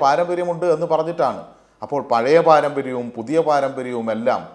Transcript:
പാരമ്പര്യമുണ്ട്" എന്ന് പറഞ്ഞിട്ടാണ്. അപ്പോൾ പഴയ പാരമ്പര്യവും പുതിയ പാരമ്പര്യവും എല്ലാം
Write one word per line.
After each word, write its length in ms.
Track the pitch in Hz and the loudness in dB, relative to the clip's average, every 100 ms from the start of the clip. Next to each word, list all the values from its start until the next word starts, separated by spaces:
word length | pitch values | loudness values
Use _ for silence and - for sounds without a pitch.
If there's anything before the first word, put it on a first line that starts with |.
പാരമ്പര്യമുണ്ട്" 640 | 139 151 175 175 175 165 175 156 | 2 2 0 -2 -4 -2 0 0
എന്ന് 120 | 165 | 0
പറഞ്ഞിട്ടാണ്. 480 | 156 160 170 135 98 - - _ _ | 0 -2 -2 -2 -2 -12 -20 _ _
അപ്പോൾ 180 | 107 143 120 | -6 -6 -2
പഴയ 260 | 117 120 165 165 | 0 4 4 6
പാരമ്പര്യവും 580 | 151 143 139 131 123 120 113 | 4 4 -4 -6 -6 -8 -10
പുതിയ 200 | 113 160 156 | -2 0 2
പാരമ്പര്യവും 600 | 147 135 127 123 120 113 | 0 0 -4 -6 -6 -4
എല്ലാം 280 | 110 120 104 85 | -2 -2 -2 -6